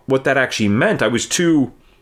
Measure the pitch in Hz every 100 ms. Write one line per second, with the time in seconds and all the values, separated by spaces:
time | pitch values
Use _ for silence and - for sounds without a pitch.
0 | - 131 143 135 127 - 107 104 185 175
1 | 113 120 - - 175 156 123 - _ _